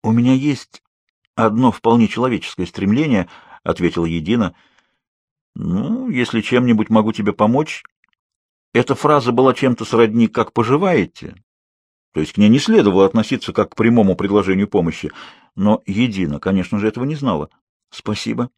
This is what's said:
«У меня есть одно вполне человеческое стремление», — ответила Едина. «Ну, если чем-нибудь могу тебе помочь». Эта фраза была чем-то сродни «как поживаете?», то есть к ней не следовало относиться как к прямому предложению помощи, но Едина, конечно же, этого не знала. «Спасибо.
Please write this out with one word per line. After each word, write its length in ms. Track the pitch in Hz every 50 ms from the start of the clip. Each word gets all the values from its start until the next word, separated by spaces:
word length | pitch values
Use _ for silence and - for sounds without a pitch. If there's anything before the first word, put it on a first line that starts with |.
«У 80 | - 110
меня 220 | 113 120 120 127
есть 500 | 131 131 139 147 139 - - _ - - _ _ _ _ _ _ _ _ _ _ _
одно 340 | - 113 110 104 117 131 123
вполне 380 | - - - 113 117 120 113 98
человеческое 580 | - 113 123 127 117 87 - - - - 90
стремление», — 640 | 85 - - 95 98 107 135 160 151 123 98 87 - - - - - - -
ответила 420 | _ - 85 - 87 82 - 87 85
Едина. 500 | 82 82 82 78 85 117 120 107 87 - _ _ _ _ _ _ _ _ _ _ _ _ _ _ _ _ _ _ _ _
«Ну, 540 | - 82 80 87 - - 156 226 262 262 247
если 320 | 165 127 120 - - 113
чем-нибудь 500 | 104 - 123 123 123 123 117 107 107 -
могу 220 | 110 110 107 110
тебе 200 | 110 - 104 104
помочь». 520 | 95 - 107 107 120 139 156 - - - - - _ _ _ _ _ _ _ _ _ _ _ _ _ _ _ _ -
Эта 200 | 117 123 - 135
фраза 380 | - - 151 151 143 117 123
была 220 | 120 120 131 131 120
чем-то 300 | - 139 131 120 - 113
сродни 440 | - - 113 117 110 107 117 113 107
«как 240 | - 123 110 -
поживаете?», 840 | _ 123 113 113 135 151 190 190 175 127 90 - _ - - - 90 - _ _ _ _ _ _ _ _ _ _ _ _ _ _
то 80 | _ -
есть 120 | 78 -
к 60 | - 98
ней 100 | 104 104
не 100 | 117 143
следовало 480 | 156 220 220 214 131 101 90 98 98
относиться 460 | 95 - 113 107 - 135 110 - -
как 200 | - - 104 -
к 40 | -
прямому 400 | - 113 117 120 117 104 98 90
предложению 520 | 85 92 98 101 104 92 95 95 95 101 101
помощи, 420 | - 98 85 82 78 - - 76 - - - - - _ _ _ _
но 280 | - 95 104 107 - _
Едина, 540 | - 95 104 123 123 101 95 90 76 73 71
конечно 380 | - 95 98 95 87 - - 104
же, 100 | 104 110
этого 160 | - 120 127
не 100 | 143 156
знала. 360 | 147 139 123 90 76 73 - _ _ _ _ _ _ _ _
«Спасибо. 600 | - - _ 104 107 - - 117 113 120 123 123 _